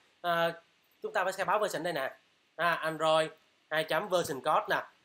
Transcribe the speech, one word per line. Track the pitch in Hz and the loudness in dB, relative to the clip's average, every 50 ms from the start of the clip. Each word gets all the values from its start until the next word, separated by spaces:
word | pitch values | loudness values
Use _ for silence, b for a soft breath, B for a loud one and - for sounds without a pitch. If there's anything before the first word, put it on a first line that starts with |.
| _ _ _ _ | _ _ _ _
À, | - 175 170 170 170 170 165 - - _ _ _ _ _ _ _ | -4 -2 0 2 0 0 -2 -6 -14 _ _ _ _ _ _ _
chúng | - 208 - | -8 -4 -2
ta | 202 180 | -2 -2
phải | 190 185 | -2 -2
khai | 196 180 | -2 0
báo | 175 196 214 | 0 2 2
version | 208 180 175 147 160 | 2 0 -2 -2 -4
đây | 175 165 | -4 -2
nè. | 143 135 131 - - _ _ _ _ _ _ _ | -2 -4 -6 -8 -12 _ _ _ _ _ _ _
À, | - 165 170 165 | -2 0 0 0
Android, | - 156 160 160 151 156 160 156 160 160 156 - - _ _ _ _ _ - | 0 -2 -4 -2 0 2 4 4 4 2 0 -4 -14 _ _ _ _ _ -4
hai | 156 156 156 | -2 -2 0
chấm | - 160 160 208 190 | 0 0 -2 0 0
version | 185 175 160 160 143 127 | 0 0 0 -2 -4 -2
code | 123 151 165 202 - 196 | 0 2 2 2 2 0
nè. | 165 135 - - - _ _ | 0 -2 -2 -6 -14 _ _